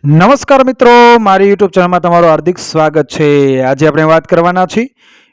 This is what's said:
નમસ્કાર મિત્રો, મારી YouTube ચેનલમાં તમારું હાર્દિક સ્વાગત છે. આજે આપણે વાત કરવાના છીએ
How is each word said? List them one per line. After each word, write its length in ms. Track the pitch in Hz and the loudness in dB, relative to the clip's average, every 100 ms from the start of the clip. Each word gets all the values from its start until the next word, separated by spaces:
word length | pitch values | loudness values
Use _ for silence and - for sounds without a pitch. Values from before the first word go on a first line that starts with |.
| 143 | 0
નમસ્કાર 560 | 156 196 277 - 277 | 2 2 0 0 0
મિત્રો, 560 | 262 254 240 240 240 240 | 0 0 2 4 4 4
મારી 260 | 208 190 196 | 2 0 0
YouTube 260 | 196 202 | 0 -2
ચેનલમાં 300 | 190 180 180 | 0 -2 -2
તમારું 280 | 170 170 170 | 0 0 0
હાર્દિક 280 | 156 156 180 | 0 -4 -6
સ્વાગત 500 | - 160 156 151 143 | -6 -4 -2 -2 -6
છે. 540 | - 151 143 139 131 | -4 -2 0 0 -2
આજે 260 | 131 135 156 | -4 -2 -2
આપણે 160 | 147 | 0
વાત 240 | 156 160 - | 0 0 0
કરવાના 380 | 170 170 180 185 | -2 0 -2 -4
છીએ 220 | - 254 _ _ _ _ | -4 -8 _ _ _ _